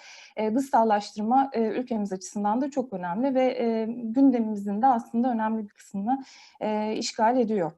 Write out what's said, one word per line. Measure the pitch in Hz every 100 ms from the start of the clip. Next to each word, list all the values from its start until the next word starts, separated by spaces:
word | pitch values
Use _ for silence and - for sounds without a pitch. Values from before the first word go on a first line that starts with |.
| - - - -
e, | 214
dışsallaştırma, | 220 269 247 226 208 208 208 214 262 269
e, | 233
ülkemiz | 220 - 247 226 202
açısından | 190 - 214 202 226
da | 285
çok | 285 247
önemli | 185 180 185 269
ve, | 262
e, | 254 - 233 226 220
gündemimizin | 240 226 226 277 240 220 208 202 202
de | 262
aslında | 233 240 233 254
önemli | 226 220 226
bir | 208
kısmını, | - - 196 202 269 262 - - -
e, | 214 214 214 220
işgal | 233 - 220 254
ediyor | 214 214 160